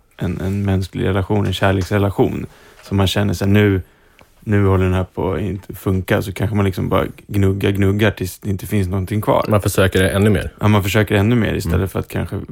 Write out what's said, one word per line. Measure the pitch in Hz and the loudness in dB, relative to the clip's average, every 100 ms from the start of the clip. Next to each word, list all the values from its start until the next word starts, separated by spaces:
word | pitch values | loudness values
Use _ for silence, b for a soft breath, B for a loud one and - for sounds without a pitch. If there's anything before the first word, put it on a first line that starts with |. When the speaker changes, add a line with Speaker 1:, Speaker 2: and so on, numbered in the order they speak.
| _ - | _ -8
Speaker 1:
en, | 92 87 | -6 -4
en | 95 101 101 | -4 -2 0
mänsklig | 95 95 - 98 | 0 -2 -2 -2
relation, | 95 98 107 98 | 0 0 0 0
en | |
kärleksrelation, | 92 98 95 87 104 101 95 104 - - B B B | 0 0 0 0 0 0 2 0 0 -10 B B B
som | - 98 | -4 0
man | 95 | 2
känner | 104 101 | 2 0
sig | 98 101 | 0 2
nu, | 101 104 95 - b b b b b | 4 4 2 -2 b b b b b
nu | - 101 98 | -2 2 4
håller | 95 | 4
den | 92 | 2
här | 92 | 0
på | 92 - 92 | -2 -4 -4
att | 95 | -2
inte | 98 92 - - | -4 -6 -10 -8
funka, | - 95 92 104 | -2 -2 0 -2
så | 92 | -2
kanske | 90 101 104 | -4 -2 0
man | 98 | 0
liksom | 90 92 | -2 -2
bara | 92 - - - | 0 -2 -6 -6
gnuggar, | 101 98 98 98 | 0 0 2 0
gnuggar | 98 98 101 107 | 2 2 2 0
tills | - 92 - | 0 -6 -8
det | - | -6
inte | 92 - | -6 -4
finns | 104 92 | -2 -2
någonting | 98 92 104 | -2 -2 -4
kvar. | 107 127 - | 0 0 2
Speaker 2:
Man | 107 | 0
försöker | 95 - 95 95 | 0 2 2 2
ännu | 92 98 107 | 2 2 2
mer. | 92 82 - | 2 -2 -2
Speaker 1:
Ja, | 107 | 2
man | 104 | 2
försöker | 98 110 104 104 | 2 0 2 2
ännu | 101 120 | 2 2
mer | 107 | 0
istället | 80 - 95 | -2 -2 0
Speaker 2:
Mm. | 95 | 0
Speaker 1:
för | - | -4
att | - | -6
kanske | 95 87 92 - | -6 -6 -8 -10